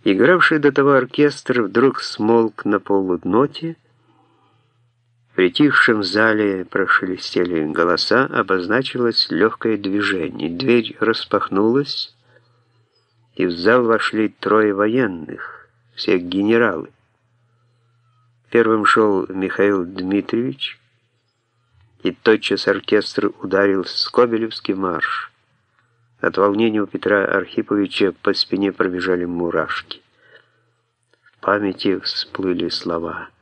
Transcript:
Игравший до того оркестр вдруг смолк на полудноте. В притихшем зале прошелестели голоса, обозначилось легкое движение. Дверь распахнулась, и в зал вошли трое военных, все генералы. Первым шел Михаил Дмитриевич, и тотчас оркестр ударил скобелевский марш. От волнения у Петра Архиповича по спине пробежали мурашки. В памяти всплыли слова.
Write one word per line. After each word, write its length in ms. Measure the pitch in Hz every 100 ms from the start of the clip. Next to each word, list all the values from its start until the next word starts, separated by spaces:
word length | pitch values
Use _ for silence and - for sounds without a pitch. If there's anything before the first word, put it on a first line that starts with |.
Игравший 580 | 107 95 127 180 - 156
до 120 | 147
того 200 | 139 139
оркестр 680 | 139 127 - 147 139 - 123
вдруг 380 | 104 104 135 -
смолк 640 | - - 107 117 113 -
на 160 | 101 104
полудноте. 960 | - 101 95 90 90 104 143 147 165 165 _ _ _ _ _ _ _ _ _ _ _ _ _ _ _
В 60 | -
притихшем 680 | 92 - 147 117 - 107
зале 600 | 95 101 110 107 104 95
прошелестели 1000 | 87 101 92 - 92 92 - - 90 85 76
голоса, 580 | 76 85 85 - 113
обозначилось 1040 | 139 151 98 95 90 113 131 127 120 110 -
легкое 460 | 82 110 - 113 107
движение. 720 | 98 101 98 95 78 - 82
Дверь 480 | 85 131 120 110 -
распахнулась, 1120 | 110 113 - 101 - 98 110 127 143 - - _ _ _ _ _ _ _ _ _ _ _ _
и 100 | -
в 80 | 90
зал 320 | 85 90 123
вошли 440 | 117 110 - 107 104
трое 440 | - 98 107 107
военных, 960 | 98 107 120 117 87 76 87 - - - _ _
все 220 | - - 92
генералы. 760 | 87 95 101 117 117 82 50 _ _ _ _ _ _ _ _ _ _ _ _ _ _ _ _
Первым 380 | 117 110 110 101
шел 400 | - 107 98 -
Михаил 560 | 95 92 - 101 98
Дмитриевич, 960 | 87 92 92 101 95 113 131 135 - - _ _ _ _ _ _ _ _ _ _ _ _
и 80 | 92
тотчас 560 | 90 - 107 - 98 -
оркестр 640 | 95 - 107 - - 101 -
ударил 420 | 98 95 101 95
скобелевский 880 | 90 - - - 123 113 113 - -
марш. 580 | 95 95 80 - - - _ _ _ _ _ _ _ _ _
От 160 | - 87
волнения 460 | 101 101 113 107
у 40 | 101
Петра 380 | 95 - 104
Архиповича 880 | 95 98 90 - 110 104 98 - 98
по 220 | 85 -
спине 380 | 98 - 95 98
пробежали 520 | 92 92 90 90 90
мурашки. 760 | 87 87 85 85 78 - - - _ _ _ - _ _ _ _ _ _ _ _
В 180 | _ _
памяти 580 | - 101 101 90 101 92
всплыли 680 | - - - - 95 87 85
слова. 600 | - 90 85 82 80 - _